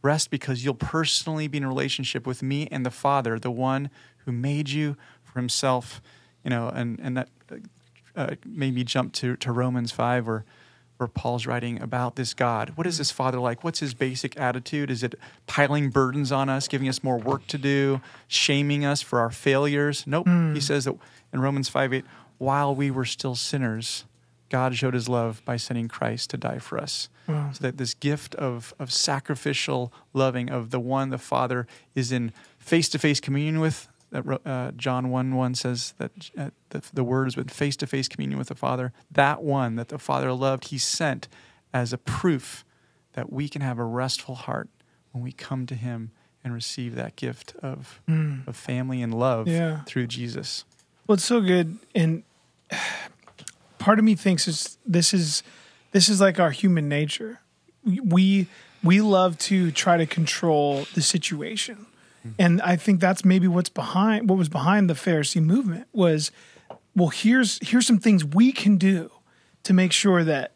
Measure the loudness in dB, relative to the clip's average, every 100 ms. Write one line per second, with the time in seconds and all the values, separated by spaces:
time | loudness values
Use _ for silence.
0 | 2 0 0 -4 -4 -4 -4 -4 -2 -2
1 | 0 -2 -2 -4 -4 -4 -2 -2 -2 -4
2 | -4 -6 -6 -6 -4 -4 -4 -4 -6 -2
3 | 0 2 0 -4 -4 -4 -2 -2 -4 -12
4 | -20 _ -6 -4 -2 -2 -2 -2 -2 -4
5 | -14 _ _ -6 -4 -2 0 0 -4 -18
6 | _ _ _ _ -4 -2 -2 -4 -6 -6
7 | -6 -6 -8 _ _ -18 -18 _ _ _
8 | _ -8 -6 -8 -12 -6 -4 -2 -2 -2
9 | -2 -4 -4 -4 -4 -2 0 -2 -4 -2
10 | 0 0 -2 -6 -6 _ _ _ _ _
11 | -6 -4 -4 -4 -4 -4 -4 -6 -6 -4
12 | -4 -4 -6 0 0 0 -4 -4 -4 -2
13 | -4 -2 -2 0 -2 -2 -6 -4 -6 -4
14 | -4 -4 -8 -4 -2 -2 -4 -6 -4 -2
15 | -4 -6 -18 -20 -8 0 2 2 2 2
16 | 2 0 0 0 0 -2 -2 -2 -2 -2
17 | -2 -2 0 -4 -4 -4 0 2 2 0
18 | -4 -20 _ 0 2 2 2 0 0 -2
19 | 0 0 0 0 2 4 2 2 0 -2
20 | -2 0 4 4 2 0 0 0 -2 -6
21 | -12 -20 _ -2 0 0 -2 0 0 -2
22 | -6 -20 -20 _ -2 0 0 0 -2 -2
23 | -4 -4 -6 -4 -4 -2 -2 -4 -6 -10
24 | -12 _ _ _ _ -2 0 0 0 0
25 | 0 0 -2 -4 -6 -6 -4 -4 -6 -4
26 | -4 -4 -6 -6 -6 -6 -6 -8 -6 -8
27 | -10 _ -6 -4 -4 -4 -6 -4 -8 -4
28 | -2 -4 -6 -6 -6 -6 -10 -12 -6 -2
29 | -2 -2 -4 -6 -4 -4 -2 -4 -4 -10
30 | _ 0 0 0 -4 -6 -4 -4 -2 -2
31 | -2 -6 -4 -2 0 -2 -6 -12 _ -4
32 | -2 -2 -4 -8 -20 _ 2 2 2 0
33 | 0 0 -2 -2 0 0 0 -2 -10 _
34 | _ -8 -4 -6 -4 -6 -6 -6 -2 -2
35 | -2 -2 0 0 -2 -2 -4 -4 -8 -10
36 | -12 -12 -16 -10 -10 _ _ -12 -8 -4
37 | 0 0 0 -4 -8 -4 -4 -2 -4 -4
38 | -6 -6 -6 -4 -6 -4 -4 -2 -6 -8
39 | _ 4 4 2 0 0 0 -2 -6 -10
40 | -4 -2 0 0 -2 -2 -6 -6 -4 -2
41 | -2 -2 -8 -20 -20 _ _ -4 -2 -4
42 | -6 -2 0 0 -4 -18 _ _ _ _
43 | _ -12 -8 -6 -6 -4 -4 -4 -4 -2
44 | -2 -4 -8 -12 -6 -8 -8 _ _ _
45 | _ -10 -10 -10 -8 -6 -6 -8 -8 -8
46 | -12 _ _ _ -10 -8 -8 -8 -8 -6
47 | -8 -6 -8 -8 -16 -12 -10 -10 -14 -12
48 | 0 0 0 -4 -10 -12 -6 -4 -4 -4
49 | -2 0 2 2 0 0 0 -4 -6 -4
50 | -4 -6 -8 -8 -8 -10 -12 _ _ _
51 | 0 2 4 2 4 4 2 -4 -4 2
52 | 2 0 -6 _ _ _ _ -8 -6 -8
53 | -12 _ -20 -20 -20 _ _ _ 6 8
54 | 8 6 4 2 0 -4 -6 -10 0 2
55 | 4 2 2 -2 -6 -20 -20 _ _ 4
56 | 4 6 4 6 2 4 2 4 2 0
57 | -2 -4 -8 -12 _ _ _ _ -2 0
58 | 4 6 6 4 0 -6 -20 _ 4 6
59 | 6 6 4 2 0 2 2 2 4 4
60 | 4 0 -2 0 2 4 4 0 -2 -2
61 | 0 0 -2 -6 -6 -6 -8 -10 -20 _
62 | _ _ -14 2 4 4 4 2 4 4
63 | 4 4 4 6 4 2 0 -4 -2 2
64 | 2 2 2 2 2 0 2 4 4 2
65 | 0 2 2 2 4 4 2 -4 -6 2
66 | 4 4 -2 -8 -20 -20 _ -20 _ 2
67 | 2 4 4 6 4 0 2 2 4 4
68 | 6 4 4 6 6 6 4 6 6 4
69 | -2 _ _ _ _ _ 4 6 6 4
70 | 6 6 4 2 -2